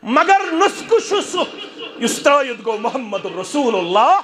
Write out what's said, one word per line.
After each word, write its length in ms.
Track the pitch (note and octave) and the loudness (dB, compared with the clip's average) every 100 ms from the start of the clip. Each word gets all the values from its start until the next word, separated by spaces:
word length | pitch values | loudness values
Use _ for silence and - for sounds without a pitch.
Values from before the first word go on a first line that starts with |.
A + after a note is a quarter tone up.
مگر 380 | G3+ C4+ F4 G4 F#4 | 0 0 4 4 2
نسخہٕ 460 | E4 G4 - - A4+ - | 0 0 0 0 0 2
چھُ 120 | G4+ | -4
سُہ۔ 220 | - F4+ D#4 - - - - - | -2 -4 -6 -6 -16 -16 -16 -4
یُس 240 | A#3 - | -4 0
ترٲیِتھ 380 | - C#4+ C4+ A3+ | 4 4 2 -6
گوٚو 140 | G#3+ G#3+ | -6 -4
محمد 480 | A#3 C4 A3+ G3 F#3+ E3+ | -4 -6 -6 -6 -6 -8
رسول 340 | F3 C#4+ C4+ | -4 0 0
اللہ 460 | G3+ F3 G3 B3+ G4 | 0 2 2 4 2